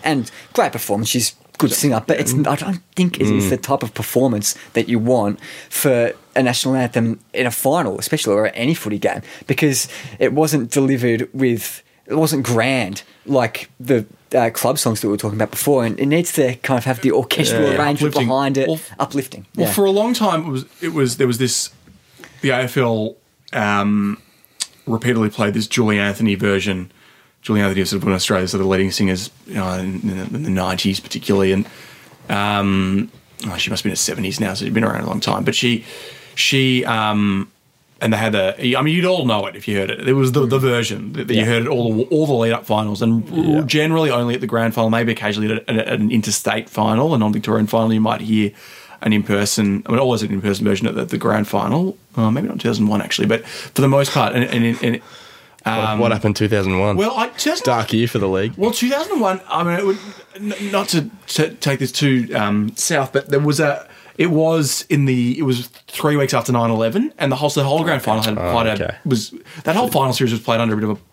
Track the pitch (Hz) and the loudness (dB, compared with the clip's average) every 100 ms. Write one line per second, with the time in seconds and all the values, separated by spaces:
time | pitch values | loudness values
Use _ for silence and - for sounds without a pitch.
0 | 156 147 117 - - - 175 117 - 101 | 0 0 -2 -10 -4 0 0 0 -2 -2
1 | 110 123 113 - _ - 135 - 147 113 | 0 0 -2 -6 _ -2 0 2 2 0
2 | 110 160 131 131 147 139 175 180 _ - | 0 0 0 0 0 0 -2 -6 _ 0
3 | 180 175 101 104 98 127 - 135 117 - | 0 2 0 2 2 0 0 -2 -2 -6
4 | 113 127 131 107 104 - - - 113 117 | -2 2 2 0 -2 -6 -4 -2 0 0
5 | 113 127 104 104 - - - - 147 123 | 2 2 2 -2 -10 -18 -10 -2 2 2
6 | 117 - - 127 127 120 131 131 123 123 | 2 -2 -6 0 0 0 0 0 0 0
7 | 113 113 _ - 123 110 131 160 131 92 | 0 -2 _ -4 -2 0 0 0 0 -4
8 | - - - 104 107 - 120 170 110 107 | -4 -2 2 2 2 0 -2 -2 -2 -2
9 | 104 87 - - - 135 151 127 - - | -2 -4 -10 -18 -4 0 2 0 -4 -10
10 | - - 127 131 156 151 120 - 135 135 | -16 -2 0 2 2 2 0 0 2 2
11 | 123 117 123 135 131 117 - - _ _ | 2 0 -2 0 0 0 -4 -12 _ _
12 | - 147 160 151 120 117 117 131 101 98 | -4 0 2 2 0 2 2 0 -2 -6
13 | - - - 135 117 - - _ 120 127 | -14 -20 0 2 2 -4 -16 _ 0 0
14 | 107 - _ 131 117 113 117 143 - 110 | 0 -14 _ 2 2 0 -2 0 0 0
15 | 107 104 107 104 107 - - 139 113 107 | 0 -2 -2 -2 -2 -2 0 2 2 -2
16 | 139 156 175 - 131 120 - 127 123 123 | 0 0 -2 0 0 0 -2 -2 0 0
17 | 131 113 120 - 156 113 143 135 147 143 | 2 2 0 0 0 2 2 2 0 0
18 | 147 143 120 131 139 135 135 160 - - | 0 0 0 0 0 0 0 -2 -6 -8
19 | 139 143 131 - 95 - 135 101 196 196 | -4 -4 -6 -12 -14 -2 0 2 2 2
20 | 220 247 214 165 160 131 - - 170 165 | 2 2 0 0 -2 -6 -8 -8 -6 0
21 | 131 123 131 117 127 - - - - - | 0 2 0 2 0 -2 -6 -12 -20 -20
22 | _ - - - 139 127 127 143 120 113 | _ -20 -20 -6 0 0 0 0 2 0
23 | 110 - _ _ - 135 104 101 101 104 | -2 -8 _ _ -8 -2 0 2 2 2
24 | 101 104 _ _ _ _ - _ - 113 | 0 -4 _ _ _ _ -14 _ -4 -2
25 | 120 117 107 - 104 107 107 - 110 104 | 0 2 0 0 -2 0 -2 0 2 2
26 | 101 101 113 98 104 98 101 95 90 _ | 0 0 0 2 2 0 0 -4 -6 _
27 | - _ _ _ - 107 101 95 92 98 | -20 _ _ _ -2 2 2 0 0 0
28 | 104 92 - 98 92 98 95 95 98 - | 0 0 2 0 0 0 0 2 0 0
29 | 101 92 - - - 110 92 92 92 95 | 0 0 -6 -14 -10 -6 -4 -4 -6 -4
30 | - 95 92 80 - 92 92 92 101 95 | -4 -4 -6 -6 -2 -2 -2 -2 0 -2
31 | - - - 98 95 95 104 - - - | -4 -10 0 2 4 2 0 -8 -20 -20
32 | - - - 101 104 101 101 95 95 98 | -20 -20 -6 -2 0 0 2 0 2 0
33 | - - _ - 107 87 - 110 104 90 | -2 -10 _ -12 -10 -6 -4 -4 -4 -4
34 | - - - - 107 101 - 113 110 - | -4 -4 -6 -2 -4 -4 -2 0 0 0
35 | - - - 101 - - 123 117 - - | -4 -4 -2 0 0 0 0 -2 -4 -18
36 | - - - - - 135 131 127 127 113 | -18 -20 -16 -4 0 2 2 2 0 0
37 | 107 107 104 98 98 _ _ _ _ _ | 0 2 2 0 -4 _ _ _ _ _
38 | 117 110 110 104 95 - 131 123 147 165 | -2 0 0 0 0 0 -2 0 2 2
39 | 180 185 131 107 98 104 - 101 98 113 | 2 0 0 0 -2 -8 -4 -2 -2 -4
40 | 131 135 131 127 131 135 131 120 107 107 | 0 2 4 2 2 2 2 0 -2 -6
41 | 104 - 127 113 107 117 120 135 117 110 | -8 -8 -2 0 2 2 0 0 0 0
42 | 127 156 151 127 113 113 - 107 107 101 | 2 2 2 2 2 0 0 0 0 0
43 | 113 113 107 170 160 151 147 151 156 160 | 2 2 0 -2 2 2 2 0 2 2
44 | 151 120 120 123 117 117 113 113 113 117 | 2 0 0 -2 -2 0 0 2 2 2
45 | 117 110 107 104 107 110 - 110 - 123 | 0 -2 -2 -2 -2 -2 -2 -2 0 0
46 | 107 120 107 104 - 107 - - 107 110 | 2 2 0 -2 -2 -4 -4 -2 2 2
47 | 151 143 107 104 104 107 107 113 113 110 | 2 2 2 0 0 0 2 2 2 2
48 | 110 110 107 110 104 - - - - - | 2 0 0 2 2 -4 -20 -20 -20 -4
49 | 110 104 101 101 101 - 104 98 - 117 | 2 2 2 0 0 0 0 0 0 0
50 | 135 117 104 98 101 98 104 98 113 113 | 2 0 -2 -2 -2 0 0 0 0 -2
51 | 120 113 117 107 104 104 110 135 185 - | -4 -2 0 0 0 -2 0 0 0 -4
52 | _ - 110 123 208 - 117 117 104 104 | _ 0 0 2 -2 -4 -2 2 2 2
53 | - - 104 113 - - - - 135 139 | -2 -2 2 0 -2 -14 -6 0 4 4
54 | 139 151 107 117 123 123 117 117 - 123 | 2 2 2 2 0 2 2 2 -2 -2
55 | - - - - - - - 113 110 107 | -6 -20 -20 -20 -20 -8 -4 -2 -2 0
56 | 117 110 107 101 107 107 95 92 101 104 | 2 2 0 0 2 2 2 0 2 2
57 | 214 254 196 - 294 339 - 120 107 110 | 0 0 -4 -2 -2 0 0 0 0 0
58 | 120 113 98 95 104 - 208 240 247 277 | 0 0 0 0 -2 -2 -2 0 0 -2
59 | 320 370 202 190 - 156 175 175 202 202 | -2 0 0 -2 -4 -4 -2 0 -2 -2
60 | 208 - - 196 208 196 202 196 202 170 | -6 -20 -20 -10 -8 -6 -4 -2 0 -2
61 | 143 - - - 156 - - 135 135 - | -2 -10 -8 -2 -2 0 -2 0 -2 0
62 | 143 131 117 120 104 104 107 - - 156 | 2 2 2 0 0 2 0 -2 -2 0
63 | 135 139 - 139 147 147 151 139 - - | 0 -2 0 0 2 2 0 0 -8 -20
64 | - - 170 156 160 165 139 - - 151 | -20 -2 2 2 2 2 0 -4 -2 0
65 | 139 127 120 127 143 123 120 - - - | 2 2 0 0 0 -2 -4 -16 -16 -2
66 | 151 147 135 131 113 123 117 113 113 165 | 0 2 2 0 2 2 2 2 0 0
67 | 285 - 143 131 147 151 135 151 165 147 | -2 -2 -2 0 0 2 2 2 2 0
68 | - 110 110 107 90 92 113 104 90 - | 0 0 0 -2 0 2 0 0 -4 -4
69 | - 123 - - - - - 180 240 151 | 0 0 -2 -14 -18 -8 -2 0 2 0
70 | 135 123 127 113 113 113 117 107 107 104 | 0 2 0 0 0 0 2 0 0 -4
71 | _ | _